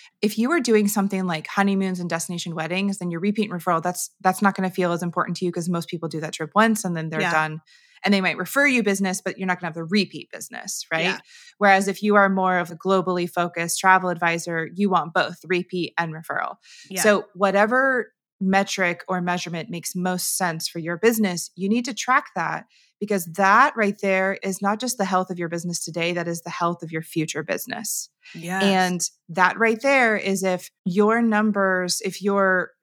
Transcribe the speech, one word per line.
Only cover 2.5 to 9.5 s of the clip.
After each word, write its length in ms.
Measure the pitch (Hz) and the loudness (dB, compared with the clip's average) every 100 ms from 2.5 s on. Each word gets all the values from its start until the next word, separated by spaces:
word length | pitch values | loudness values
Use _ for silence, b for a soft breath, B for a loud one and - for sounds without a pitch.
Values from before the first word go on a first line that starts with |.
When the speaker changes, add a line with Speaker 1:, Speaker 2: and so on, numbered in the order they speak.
Speaker 1:
weddings, 440 | 160 160 185 202 196 | -6 -4 -2 -2 -4
then 120 | 180 | -6
your 100 | 165 | -2
repeat 300 | 202 214 208 | -2 0 -2
and 80 | 175 | -4
referral, 240 | 180 165 | 0 0
that's, 280 | 180 180 - _ | 0 -4 -8 _
that's 220 | 185 180 | 0 2
not 120 | 202 | 2
gonna 140 | 190 185 | 2 -2
feel 240 | 185 175 | 0 0
as 100 | 170 | 0
important 360 | 175 175 - 170 | -2 -2 -4 -2
to 80 | 175 | -4
you 60 | |
'cause 140 | 175 170 | -2 -2
most 180 | 170 - | -4 -4
people 220 | 165 165 | -6 -6
do 100 | 160 | -6
that 140 | 156 | -6
trip 160 | - 156 | -8 -2
once 300 | 202 226 214 | 2 4 2
and 100 | 185 | -2
then 140 | 170 160 | -4 -4
they're 140 | 156 | -2
Speaker 2:
Yeah. 100 | 175 | 0
Speaker 1:
done. 300 | 160 156 156 - b b b | 2 0 -4 -14 b b b
And 120 | 202 | 2
they 80 | 196 | 2
might 160 | 185 - | 2 -2
refer 280 | 180 277 285 | -2 2 4
you 160 | 247 | 4
business, 380 | 208 196 190 185 | 2 0 0 -2
but 160 | 190 - | -6 -4
you're 80 | |
not 140 | 190 | -4